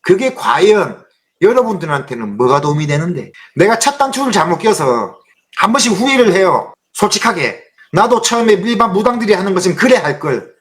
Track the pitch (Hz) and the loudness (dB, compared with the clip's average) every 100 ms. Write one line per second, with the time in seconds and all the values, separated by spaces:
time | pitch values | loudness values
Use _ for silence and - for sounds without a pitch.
0 | - 190 262 254 - 151 196 214 151 - | 0 0 0 -4 -2 2 4 2 0 -8
1 | _ _ _ _ 190 247 226 190 156 143 | _ _ _ _ 2 2 0 -4 -4 -6
2 | 135 120 107 104 123 143 147 147 151 147 | -6 -10 -8 -2 0 2 0 -2 -2 -2
3 | 170 147 - - - - 202 233 - - | -4 -6 -10 -20 -12 0 2 2 -2 -2
4 | 269 240 269 196 160 170 220 202 139 120 | -4 -2 -2 0 0 0 0 0 0 -2
5 | 98 - _ _ _ - 214 269 240 185 | -4 -12 _ _ _ -4 0 2 0 0
6 | 262 262 226 180 185 123 - - _ - | 0 4 4 4 2 0 -4 -18 _ -4
7 | 180 - 226 180 123 95 - _ _ 160 | -2 0 -2 -2 -6 -6 -20 _ _ 0
8 | 226 233 226 233 226 196 208 226 226 185 | 2 2 0 0 2 2 0 0 0 2
9 | 233 240 196 190 196 180 180 - 240 247 | 0 -2 0 0 0 0 -2 0 4 4
10 | 151 139 156 120 - _ | 2 -4 -4 -4 -6 _